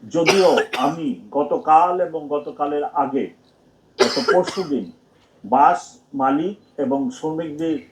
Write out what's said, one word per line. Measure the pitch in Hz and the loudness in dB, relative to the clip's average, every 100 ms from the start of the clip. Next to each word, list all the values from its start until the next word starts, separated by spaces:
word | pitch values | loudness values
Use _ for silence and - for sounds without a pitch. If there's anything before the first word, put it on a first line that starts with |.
| 113 165 | -4 0
যদিও | 165 196 185 143 - - 147 | 4 6 6 4 0 -2 -2
আমি | 165 151 - - 143 | -2 -6 -6 -6 -4
গতকাল | 147 170 - 156 175 185 170 | -2 -2 4 6 6 2 -2
এবং | 160 147 147 | -4 -4 -6
গতকালের | 147 143 147 147 143 - | -6 -6 -4 -4 -4 -2
আগে, | 135 135 113 - _ _ _ _ _ - | -2 -2 -4 -10 _ _ _ _ _ -2
গত | - - 247 | 0 0 0
পরশুদিন | 180 180 - 175 135 - - _ _ _ _ | 2 0 -4 -4 -4 -6 -14 _ _ _ _
বাস | 101 123 156 175 - - _ | -4 4 4 2 -6 -20 _
মালিক | 139 131 143 170 208 _ - | -2 0 0 -2 -6 _ -6
এবং | 131 139 131 - | -2 -2 -4 -6
শ্রমিকদের | 156 160 165 147 165 151 - | -6 -6 -8 -6 -4 -4 -8